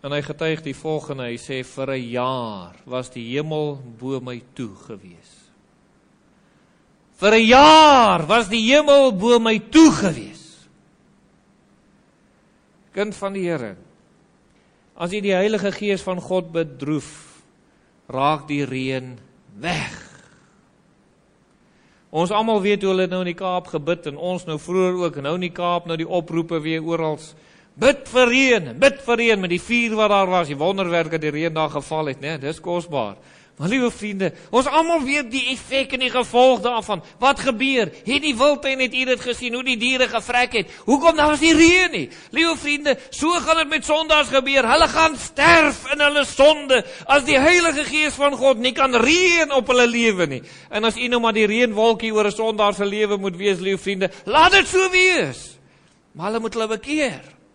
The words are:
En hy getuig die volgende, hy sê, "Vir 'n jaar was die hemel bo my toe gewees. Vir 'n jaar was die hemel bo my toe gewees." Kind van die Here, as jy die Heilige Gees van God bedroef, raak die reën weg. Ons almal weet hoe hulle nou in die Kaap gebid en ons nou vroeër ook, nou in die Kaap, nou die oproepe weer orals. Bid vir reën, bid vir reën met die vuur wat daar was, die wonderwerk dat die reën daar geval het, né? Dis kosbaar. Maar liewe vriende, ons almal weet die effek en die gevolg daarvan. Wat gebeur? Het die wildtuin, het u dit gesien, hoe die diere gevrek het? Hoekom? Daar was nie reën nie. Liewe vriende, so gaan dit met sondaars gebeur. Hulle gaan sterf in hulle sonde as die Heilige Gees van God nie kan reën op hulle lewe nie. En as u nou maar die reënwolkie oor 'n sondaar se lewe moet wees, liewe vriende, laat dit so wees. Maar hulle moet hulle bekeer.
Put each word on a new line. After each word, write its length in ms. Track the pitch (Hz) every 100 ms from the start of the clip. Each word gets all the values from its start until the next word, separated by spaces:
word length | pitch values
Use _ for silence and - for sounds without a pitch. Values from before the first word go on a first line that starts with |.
En 80 | 139
hy 80 | 147
getuig 400 | 143 147 160 156
die 160 | 151 127
volgende, 540 | 160 156 147 135 120
hy 80 | 117
sê, 240 | - 131
"Vir 260 | 127 - 135
'n 200 | 131 120
jaar 680 | 123 127 131 117 101 87 -
was 240 | - 127 123
die 140 | 123 117
hemel 460 | 135 156 151 151 139 123 113
bo 220 | 127 135
my 220 | 123 123 -
toe 200 | - 113 95 -
gewees. 640 | 101 95 82 _ _ _ _ _ _ _ _ _ _ _ _ _ _ _ _ _ _ _ _
Vir 160 | 196
'n 140 | 220 226
jaar 800 | 254 302 311 302 269 220 175 151
was 220 | 226 202
die 220 | 226 220
hemel 420 | 285 294 277 269
bo 260 | 190 226 240
my 200 | 226 220
toe 320 | - 311 311
gewees." 760 | - 196 135 - - - - _ _ _ _ _ _ _ _ _ _ _ _ _ _ _ _ _ _ _ _ _ _ _
Kind 220 | - 208 -
van 160 | 196
die 160 | 196 175
Here, 280 | 160 113 90 _ _ _ _ _ _ _ _ _ _ _ -
as 140 | 175
jy 100 | 208
die 140 | 196
Heilige 380 | 185 208 214 196
Gees 300 | 196 208 190
van 180 | - 180
God 320 | - 185 170
bedroef, 880 | 165 160 135 139 151 - - - - _ _ _ _ _ _ -
raak 400 | 131 143 151 143
die 180 | 143
reën 540 | 139 131 131 131 127 123 - _ _ 101
weg. 420 | 156 165 - - - - _ _ _ _ _ _ _ _ _ _ _ _ _ _ _ _ _ _ _
Ons 200 | 156 175
almal 300 | 208 226 214
weet 220 | 196 202
hoe 80 | 196
hulle 160 | 190 185
nou 140 | 185
in 120 | 180
die 20 |
Kaap 320 | 175 190 180 175
gebid 400 | 160 147 170 156
en 100 | 143
ons 280 | 175 180 175
nou 120 | 156
vroeër 360 | 165 185 185
ook, 220 | 180 170 143
nou 120 | 139
in 60 | 180
die 100 | 180
Kaap, 360 | 180 175 175 170
nou 100 | 160
die 120 | 165
oproepe 520 | 180 165 165 165 170
weer 240 | 156 160
orals. 500 | 160 165 160 151 - - _ _ _
Bid 320 | - 254 - -
vir 220 | 240 254
reën, 360 | 254 269 226 147 117
bid 220 | 277 -
vir 160 | - 233
reën 220 | 233 208
met 100 | 185
die 120 | 175
vuur 340 | - 240 233 214
wat 140 | 214
daar 160 | 202 190
was, 200 | 185 151
die 80 | 143
wonderwerk 520 | 160 196 180 170 156 160
dat 80 |
die 80 | 151
reën 200 | 147 165
daar 180 | 160 156
geval 400 | 147 - 156 143
het, 80 | 135
né? 140 | 139 156
Dis 240 | 139 160
kosbaar. 540 | 180 175 170 147 104 98 _ - _
Maar 160 | _ 156
liewe 200 | 262 240
vriende, 380 | - 208 196 185 - -
ons 160 | 240 269
almal 360 | 294 320 339 262
weet 220 | 294 240
die 140 | 262 247
effek 400 | 262 - 269 269
en 80 | 269
die 80 | 254
gevolg 480 | 247 240 240 262 233
daarvan. 400 | 226 233 214 190 - _
Wat 160 | 254 277
gebeur? 540 | 269 214 269 262 185 -
Het 200 | 196 285
die 120 | 302
wildtuin, 460 | 233 285 285 277 262
het 120 | 254
u 100 | 247 262
dit 140 | 247
gesien, 320 | 247 233 247
hoe 80 | 240 262
die 100 | 240
diere 300 | 247 262 247
gevrek 460 | 233 220 247 247 233
het? 140 | 175 - -
Hoekom? 280 | 185 330 320
Daar 120 | 294
was 120 | 302
nie 100 | 330
reën 380 | 320 330 359 359
nie. 140 | 233 127 - -
Liewe 220 | 254 330 302
vriende, 380 | 285 294 294 269 -
so 160 | - 311 349
gaan 200 | 262 320
dit 80 | 302
met 160 | 311 -
sondaars 460 | 302 311 302 254
gebeur. 320 | 269 262 277 233
Hulle 180 | 294 320
gaan 240 | 311 320 269
sterf 640 | - - 311 339 302 - 262
in 80 | 294
hulle 220 | 294 294 262
sonde 540 | - 285 302 285 254 - - -
as 200 | 285 269
die 120 | 269
Heilige 480 | 294 359 339 285 285
Gees 320 | 302 302 -
van 160 | 285 262
God 200 | 269 226
nie 120 | 254
kan 200 | 254 269 240
reën 560 | 233 339 370 339 302
op 160 | 277 220
hulle 160 | 247 240
lewe 400 | 233 233 190 156
nie. 120 | 135 - - -
En 200 | 208 226
as 80 | 226
u 80 | 247
nou 120 | 240
maar 160 | 226 220
die 80 | 214
reënwolkie 600 | 220 247 208 226 220 226
oor 160 | 214 208
'n 40 |
sondaar 400 | 208 220 214 208
se 120 | 190 202
lewe 320 | 208 214 202
moet 200 | 196 175
wees, 240 | 202 185
liewe 160 | 190 190
vriende, 320 | 196 190 185 - -
laat 260 | 277 349
dit 140 | 392 -
so 240 | 370 370
wees. 680 | 370 370 339 151 - - - _ _ _ _ _
Maar 140 | 151 185
hulle 140 | 226
moet 140 | 220
hulle 200 | 220 220
bekeer. 600 | 220 277 302 269 135 - _ _